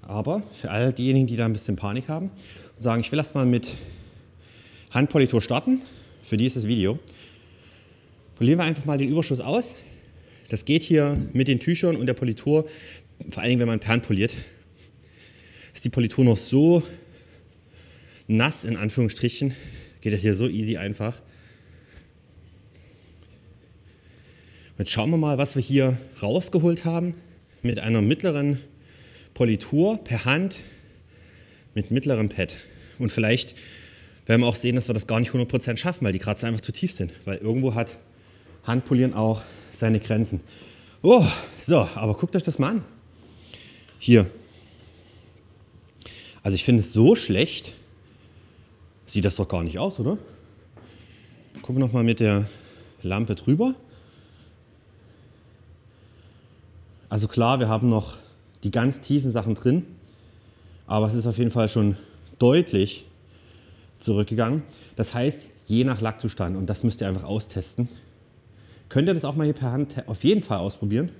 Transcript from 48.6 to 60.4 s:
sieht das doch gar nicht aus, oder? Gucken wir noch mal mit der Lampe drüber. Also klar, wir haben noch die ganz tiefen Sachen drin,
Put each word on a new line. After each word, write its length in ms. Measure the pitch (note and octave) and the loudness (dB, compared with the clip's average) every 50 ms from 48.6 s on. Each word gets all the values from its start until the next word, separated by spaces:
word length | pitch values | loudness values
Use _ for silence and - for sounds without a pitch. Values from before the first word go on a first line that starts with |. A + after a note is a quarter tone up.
| - - - _ - - _ _ _ | -20 -20 -20 _ -20 -20 _ _ _
sieht 200 | - - G#2 F#2+ | -4 -2 0 2
das 100 | G2+ F#2 | 2 2
doch 120 | - G2+ - | 0 -2 -2
gar 140 | - F2+ E2+ | -2 -4 -4
nicht 160 | E2+ D#2+ F2+ | -4 -4 -4
aus, 220 | C3+ G3 F#3+ - | -4 -4 -4 -4
oder? 160 | A#2 A#2+ G3 G#3+ - - - - - - - - - - _ - - - - - - - - - - - - - - - - - | -4 -4 -4 -4 -8 -14 -20 -20 -20 -20 -20 -20 -20 -20 _ -20 -20 -20 -20 -20 -20 -20 -20 -20 -20 -20 -20 -20 -20 -20 -20 -20
Gucken 160 | - - B2 | -8 -4 0
wir 40 | C3 | 0
noch 120 | C3+ B2 A2 | 0 2 2
mal 120 | B2+ A#2 | 2 2
mit 160 | A#2 A#2 - | 2 2 4
der 260 | A#2 G#2 G#2 G2+ G2+ G#2 - - - - - - - - - _ - | 4 4 4 2 0 -2 -6 -16 -20 -20 -20 -20 -20 -20 -20 _ -6
Lampe 320 | F#2 F#2+ G2+ A#2 A#2 G#2+ | -4 -2 -2 -2 -2 -4
drüber. 400 | - - - C#3 D#3 A3+ B3+ C4 - - - - - - - - - - - - - - - - _ _ _ _ _ _ _ - - - - - _ - - - - _ - - _ - - - _ _ - _ _ - - _ - - - - - _ - - _ _ - - - - - - - - - | -4 0 0 2 2 2 0 -2 -4 -10 -20 -20 -20 -20 -20 -20 -20 -20 -20 -20 -20 -20 -20 -20 _ _ _ _ _ _ _ -20 -20 -20 -20 -20 _ -20 -20 -20 -20 _ -20 -20 _ -20 -20 -20 _ _ -20 _ _ -20 -20 _ -20 -20 -20 -20 -20 _ -20 -20 _ _ -20 -20 -20 -20 -20 -20 -20 -12 -6
Also 180 | G#2+ G#2 G#2 G#2+ | -4 -2 -2 -2
klar, 320 | - A#2+ A#2 A#2 C3 C3 | 0 2 2 4 4 2
wir 80 | B2 G#2+ | 2 0
haben 220 | A2 A2 G#2+ B2 | 0 2 2 4
noch 260 | A#2 A2 G#2 - - - - - - _ _ _ _ _ - | 2 2 0 -2 -12 -20 -20 -20 -20 _ _ _ _ _ -8
die 80 | G#2 G2 | -4 -2
ganz 280 | A#2 A2+ C3 C3+ - | 0 0 0 -2 -4
tiefen 300 | - - C#3 D3 C3+ C3 | -4 -2 -2 0 0 0
Sachen 240 | A2 A#2 G2+ A2 A2 | -2 -2 -2 -2 -4
drin, 300 | G#2 - B2 C3 F3 F3 - - - - - - _ - - - - | 0 0 2 2 2 -2 -4 -14 -20 -20 -20 -20 _ -20 -20 -20 -20